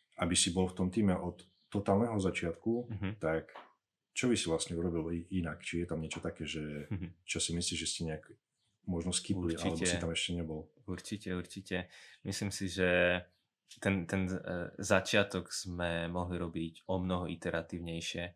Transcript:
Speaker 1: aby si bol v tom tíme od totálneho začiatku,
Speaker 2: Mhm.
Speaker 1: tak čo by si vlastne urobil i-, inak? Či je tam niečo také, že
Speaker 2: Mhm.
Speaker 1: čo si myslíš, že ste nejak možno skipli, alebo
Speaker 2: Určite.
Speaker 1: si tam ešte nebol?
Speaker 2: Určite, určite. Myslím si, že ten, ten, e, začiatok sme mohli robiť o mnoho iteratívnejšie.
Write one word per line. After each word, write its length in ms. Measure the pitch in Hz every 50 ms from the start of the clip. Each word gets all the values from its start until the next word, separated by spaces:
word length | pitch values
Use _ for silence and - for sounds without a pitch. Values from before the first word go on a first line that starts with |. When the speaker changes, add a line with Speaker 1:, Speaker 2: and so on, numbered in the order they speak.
| _ _ _
Speaker 1:
aby 160 | - - 87 92
si 200 | - - 98 85
bol 160 | 92 92 90
v 80 | 92
tom 120 | - 92 92
tíme 240 | 92 - 107 98 90
od 280 | 87 82 87 87 - - _ _ _ _ -
totálneho 440 | - 104 98 - 98 101 117 117 113
začiatku, 580 | 104 95 92 87 - - 85 82 - - 110 113 120 123
Speaker 2:
Mhm. 240 | - 113 95 98 92 -
Speaker 1:
tak 340 | - - 156 160 160 156 - - - - - _ _ _ _ _ _ _ _ -
čo 160 | - - 127
by 80 | 117
si 100 | 104 -
vlastne 300 | 85 80 80 - - 87
urobil 340 | 82 85 90 85 82 80 82
i-, 160 | 85 85 82 - 95
inak? 240 | 92 85 - - -
Či 220 | - - - 85
je 60 | 87 82
tam 100 | 82 80
niečo 220 | 80 76 - 82
také, 240 | - 80 73 - 82
že 420 | 73 80 80 76 76 76 76 73
Speaker 2:
Mhm. 380 | - 107 92 92 85 - _ _
Speaker 1:
čo 160 | - - -
si 100 | - -
myslíš, 280 | 85 85 87 - 87 80
že 100 | 82 80
ste 140 | - - 85
nejak 200 | 80 78 78 - - - _ _ _ _ _ _ _ _ _ -
možno 260 | - 90 85 82 90
skipli, 460 | 90 - - - 101 92 90 85 82
alebo 180 | 82 82 98 82
Speaker 2:
Určite. 140 | 82 90 90
Speaker 1:
si 80 | 87
tam 160 | 87 85 82 82
ešte 180 | - - - 90
nebol? 340 | 87 82 78 78 78 80 - _ _ -
Speaker 2:
Určite, 480 | - 90 87 - - 110 98 - 95 90
určite. 560 | 90 87 - - 98 95 - 92 90 92 - - - - - - -
Myslím 320 | - 101 98 - 110 101 95
si, 160 | - 101 92
že 560 | 82 95 92 90 90 90 87 90 90 90 90 - _ _ _ _ _ _ _ - - -
ten, 240 | - 104 98 95 85
ten, 240 | 82 - 95 95 90
e, 80 | 95 90 - - 90 87 87 - -
začiatok 720 | - - - 104 95 - - - 107 101 - - 90 87 -
sme 560 | - - - 98 90 87 87 87 85 85 85
mohli 300 | 85 85 90 90 87 90
robiť 480 | 85 85 82 80 85 82 82 82 - -
o 140 | - 95 92
mnoho 260 | 90 92 92 90 90
iteratívnejšie. 1000 | 82 85 82 - 87 82 85 82 - - 87 85 85 82 85 85 - - 90 87 90 90